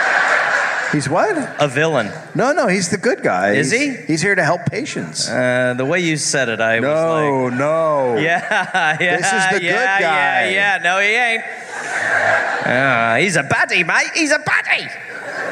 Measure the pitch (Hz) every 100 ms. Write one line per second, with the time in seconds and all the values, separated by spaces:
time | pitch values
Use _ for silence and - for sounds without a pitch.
0 | - - - - - - - - - 156
1 | 139 170 359 330 247 - 147 127 160 139
2 | 104 - - 151 240 339 247 190 175 202
3 | 220 370 131 92 101 104 151 233 285 254
4 | - 156 196 190 156 175 - 196 277 -
5 | 90 - - 117 127 123 127 123 131 180
6 | 170 151 - 147 120 110 113 113 131 156
7 | 165 160 151 135 127 123 147 160 160 147
8 | 127 113 156 175 - 214 - 185 156 156
9 | 175 180 185 190 190 190 175 202 190 196
10 | 170 151 185 190 196 190 202 185 170 190
11 | 202 226 240 226 - - - - - -
12 | - - - - - - - 123 135 120
13 | 117 117 190 160 131 226 339 196 170 214
14 | 302 - 302 294 - - - 330 - -
15 | - - - - -